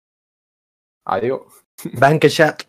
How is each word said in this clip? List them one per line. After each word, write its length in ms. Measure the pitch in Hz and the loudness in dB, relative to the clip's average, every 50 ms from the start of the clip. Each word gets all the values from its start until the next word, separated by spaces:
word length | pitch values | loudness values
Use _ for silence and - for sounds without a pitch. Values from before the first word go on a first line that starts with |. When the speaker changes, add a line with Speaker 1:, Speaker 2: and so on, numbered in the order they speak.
| _ _ _ _ _ _ _ _ _ _ _ _ _ _ _ _ _ _ _ _ _ | _ _ _ _ _ _ _ _ _ _ _ _ _ _ _ _ _ _ _ _ _
Speaker 1:
Adiós. 580 | - - - - 123 135 - - _ _ _ _ _ _ - - - - 117 | -8 -6 -4 -4 -4 -6 -8 -10 _ _ _ _ _ _ -16 -16 -14 -2 2
Speaker 2:
Bank 260 | 131 139 156 151 - | 2 2 4 4 2
a 40 | 143 | 2
shot. 340 | 127 - 160 151 - - - | 2 2 0 0 0 -4 -14